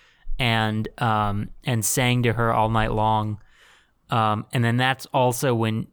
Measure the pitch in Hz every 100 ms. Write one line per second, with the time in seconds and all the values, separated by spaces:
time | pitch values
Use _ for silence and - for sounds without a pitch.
0 | _ _ - - 123 113 110 110 110 -
1 | 120 107 104 101 - - - 117 107 -
2 | 123 123 120 110 117 117 110 113 110 110
3 | 110 110 107 107 - _ - _ _ _
4 | - 123 110 107 - 135 117 120 131 135
5 | - 139 127 120 139 117 110 110 -